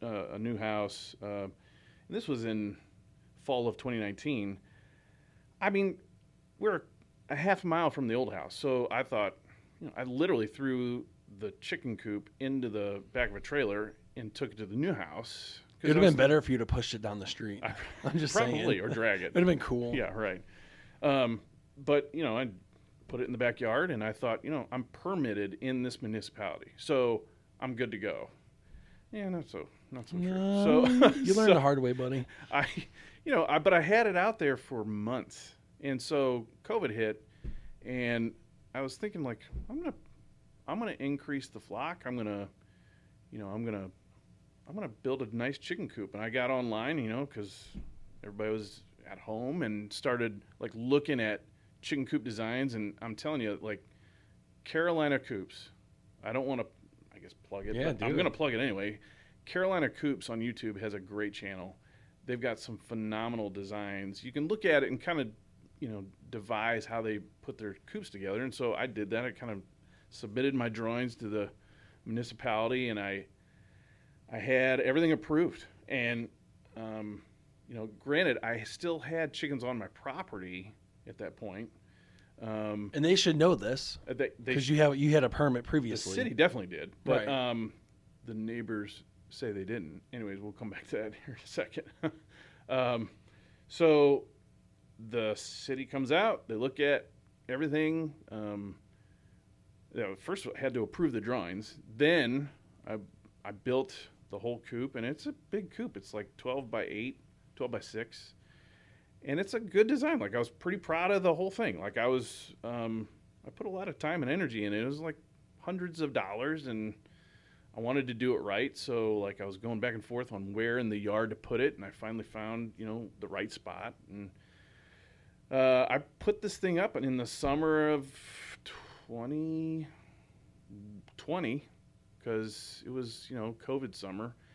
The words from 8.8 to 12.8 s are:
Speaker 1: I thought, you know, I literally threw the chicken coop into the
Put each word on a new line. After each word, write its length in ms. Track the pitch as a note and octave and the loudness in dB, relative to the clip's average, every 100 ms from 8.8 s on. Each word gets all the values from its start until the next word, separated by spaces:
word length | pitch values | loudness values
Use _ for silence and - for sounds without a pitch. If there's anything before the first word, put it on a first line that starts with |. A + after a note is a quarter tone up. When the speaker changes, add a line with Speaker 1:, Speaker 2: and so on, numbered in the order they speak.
| A#2+ | 2
Speaker 1:
I 120 | A#2 | 0
thought, 340 | C3 A2+ G2 - - - - - | 0 2 0 -2 -16 -20 -20 -14
you 60 | C#3 | -12
know, 40 | - | -8
I 60 | |
literally 420 | B2+ B2+ F3+ B2+ G#2+ | -4 2 4 4 2
threw 600 | - C3+ B2+ B2 B2 - - - G2+ | -2 -2 0 0 -2 -6 -18 -20 -10
the 120 | G#2+ - | -10 -8
chicken 360 | - F3+ B2+ G#2+ | -6 -4 -4 -6
coop 340 | A2 G#2 - - | -4 -6 -6 -6
into 280 | C3+ C3+ B2 | -2 0 0
the 340 | G#2 | -2